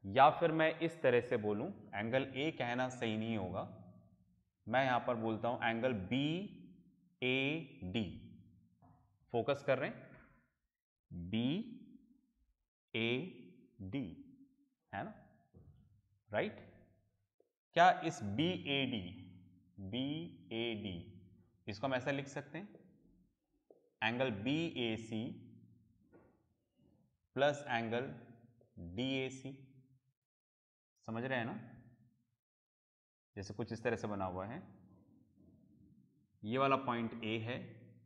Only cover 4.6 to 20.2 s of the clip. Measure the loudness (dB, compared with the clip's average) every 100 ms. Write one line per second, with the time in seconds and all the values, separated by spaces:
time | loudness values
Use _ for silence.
4.6 | 0 2 4 2 2 0 0 0 0 2
5.6 | 0 2 2 0 0 0 2 0 -4 -12
6.6 | -20 -20 -20 _ _ _ 0 2 2 -2
7.6 | -6 -10 -4 -2 -2 -6 -14 -20 -20 -20
8.6 | -20 _ -20 -20 _ _ _ -2 2 0
9.6 | 2 2 2 -6 -16 -20 -20 -20 _ _
10.6 | _ _ _ _ _ -10 -2 2 2 0
11.6 | -4 -12 -16 -20 -20 _ _ _ _ _
12.6 | _ _ _ -2 0 0 -4 -12 -20 -20
13.6 | -20 -12 -6 -4 -6 -8 -18 -20 -20 _
14.6 | _ _ _ -8 -8 -12 -20 -20 _ -20
15.6 | -20 -20 -20 -20 _ _ _ -2 -2 -4
16.6 | -18 -20 -20 _ _ _ _ _ _ _
17.6 | _ 6 8 8 0 -4 -4 0 0 0
18.6 | 0 0 0 -2 -6 -10 -16 -18 -20 -20
19.6 | -20 -12 -6 -4 -2 -4